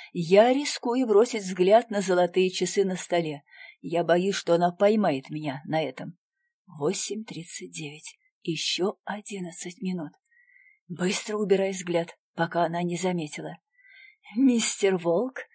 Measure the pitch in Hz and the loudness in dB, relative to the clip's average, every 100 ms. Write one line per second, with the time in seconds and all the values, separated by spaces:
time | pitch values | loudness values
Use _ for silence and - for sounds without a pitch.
0 | - 175 165 196 240 262 285 - 247 247 | -10 -6 4 6 6 4 0 -2 0 0
1 | 240 202 240 226 185 180 180 226 240 208 | 4 6 6 0 -6 0 6 6 4 -4
2 | 190 180 175 185 185 - 185 202 190 180 | 2 2 2 2 0 0 2 2 2 -2
3 | - 175 156 147 _ - - _ 165 170 | -2 -2 -2 -8 _ -20 -20 _ -4 -2
4 | 165 175 196 190 - 170 175 175 208 220 | 2 2 2 -2 0 2 2 2 2 4
5 | 190 135 - 151 151 139 151 156 139 - | 2 0 -6 -8 -6 -8 -4 -4 -4 -8
6 | - - _ _ _ _ _ 151 151 202 | -16 -16 _ _ _ _ _ -6 -4 -2
7 | - 208 220 151 175 - 180 156 147 151 | -4 -6 -10 -12 -10 -10 -10 -10 -12 -12
8 | - - _ _ - 156 - - 196 - | -16 -16 _ _ -8 -6 -4 -2 -4 -4
9 | - 208 - 202 175 - 180 - 185 180 | -12 -10 -8 -10 -8 -6 -8 -6 -6 -6
10 | 147 _ _ _ _ _ _ _ _ 165 | -8 _ _ _ _ _ _ _ _ -6
11 | 180 208 - 208 190 190 196 185 175 170 | -2 -2 -4 -4 2 2 2 -4 -2 -4
12 | 170 - _ - 170 170 165 170 175 170 | -4 -12 _ -4 -2 0 0 0 -4 -2
13 | 180 175 151 - 156 175 _ _ _ - | -2 -2 -4 -8 -10 -14 _ _ _ -20
14 | - _ - 208 269 233 - - 196 185 | -20 _ -10 2 4 4 2 2 2 2
15 | 170 170 254 - - | 0 0 -2 -8 -16